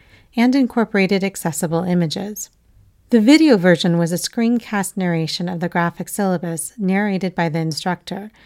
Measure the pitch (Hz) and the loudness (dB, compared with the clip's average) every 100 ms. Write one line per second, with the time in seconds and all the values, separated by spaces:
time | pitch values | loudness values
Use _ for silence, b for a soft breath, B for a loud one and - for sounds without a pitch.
0 | b b b - 240 269 240 - 220 202 | b b b 0 2 4 2 0 0 0
1 | 185 196 196 - 165 151 170 165 180 180 | 0 0 -2 -4 -6 -4 -2 -2 0 0
2 | 165 - 202 208 - _ _ _ _ _ | 0 -4 -10 -12 -16 _ _ _ _ _
3 | _ 233 214 311 320 214 180 165 185 170 | _ 2 6 6 6 6 4 4 2 2
4 | 165 170 - - 226 240 - 208 185 - | 0 -2 -6 -2 0 0 -2 -4 -4 -4
5 | 180 165 156 - 175 175 170 175 170 - | -2 0 -2 -4 -6 -4 -4 -2 -2 -4
6 | 180 - 196 180 180 165 - - 190 190 | -10 -4 -2 -2 -4 -8 -10 -6 -2 0
7 | 208 190 185 180 170 160 160 160 185 175 | 0 -2 -4 -2 -2 -2 -4 -4 -4 -6
8 | - 185 214 b | -8 -12 -12 b